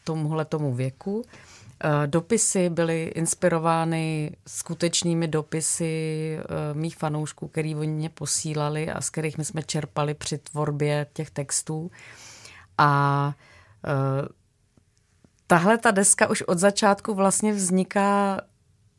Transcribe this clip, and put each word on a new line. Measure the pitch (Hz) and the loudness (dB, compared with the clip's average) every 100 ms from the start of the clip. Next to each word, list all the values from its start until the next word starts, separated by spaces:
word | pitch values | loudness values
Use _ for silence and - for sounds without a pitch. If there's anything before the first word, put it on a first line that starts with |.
tomuhle | - 160 151 156 | -8 -4 -2 -2
tomu | 151 156 147 | -2 -2 -2
věku. | 123 131 - 196 208 247 - - - - - | -2 -4 -6 -6 -6 -8 -16 -20 -20 -20 -6
Eh, | 156 147 147 | 0 0 2
dopisy | 165 165 226 - 196 175 | 0 2 2 2 2 2
byly | 165 165 165 | 2 0 0
inspirovány | 160 - 165 - 180 165 165 165 165 165 160 156 151 - - | -2 -4 -2 0 2 2 2 2 2 0 0 -2 -4 -8 -12
skutečnými | - - 170 170 - 170 165 165 | -12 -8 -2 0 0 0 0 0
dopisy, | 156 151 160 156 - 165 160 156 156 156 156 | -2 -2 -4 -2 -2 -2 -2 -4 -4 -4 -6
eh, | - 156 151 | -6 -6 -4
mých | 147 165 - | -4 -4 -4
fanoušků, | 156 151 151 - 156 | -4 -2 -4 -8 -8
který | 160 156 | -4 -4
oni | 151 156 | -2 -2
mě | 156 156 | -2 -4
posílali | - 147 - 160 151 147 151 156 | -6 -4 -2 -2 -2 -2 -2 -4
a | - | -4
z | - | -6
kterých | - 156 151 | -4 -4 -4
my | |
jsme | 151 160 | -4 -6
čerpali | 151 156 147 - 147 | -4 -4 -2 -2 -2
při | 151 - 147 | -2 -6 -6
tvorbě | - 147 151 147 147 147 147 | -6 -4 -2 0 0 0 -2
těch | - 151 | -6 -8
textů. | - 139 - - 156 170 - - - - - - - - - | -6 -4 -4 -4 -6 -8 -12 -20 -20 -20 -20 -20 -20 -6 2
A, | 147 143 143 143 143 143 - - - _ | 4 6 4 2 0 -4 -12 -20 -20 _
eh, | - 139 135 135 147 - _ _ _ _ _ _ _ _ _ _ - | -4 0 0 -2 -4 -10 _ _ _ _ _ _ _ _ _ _ 2
tahle | 175 180 226 | 4 6 4
ta | 233 | 4
deska | 196 196 - 220 | 4 4 4 2
už | - | 2
od | - 175 | 0 2
začátku | 202 202 214 202 - | 4 4 4 4 0
vlastně | 196 196 190 214 | 2 2 2 0
vzniká | 208 185 185 180 202 196 202 196 190 - _ _ _ _ | 0 2 2 2 2 2 4 2 -2 -8 _ _ _ _